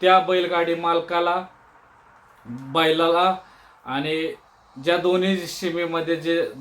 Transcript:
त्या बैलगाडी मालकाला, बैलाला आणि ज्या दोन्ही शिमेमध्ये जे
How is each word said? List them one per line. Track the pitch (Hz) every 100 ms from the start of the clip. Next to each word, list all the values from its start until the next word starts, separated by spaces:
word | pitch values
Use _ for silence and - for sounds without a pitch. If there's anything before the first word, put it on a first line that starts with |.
त्या | 185 185
बैलगाडी | 185 185 175 175 170
मालकाला, | 170 170 170 165 175 175 180 185 - - _ _ _ _ - - - 117
बैलाला | 123 135 156 160 160 165 170 185 - - - - _ 131
आणि | 135 151 160 160 139 _ _ _ 135
ज्या | 143 175
दोन्ही | 180 185 185 190 170
शिमेमध्ये | - 180 170 170 165 160 160
जे | 160 170 - 131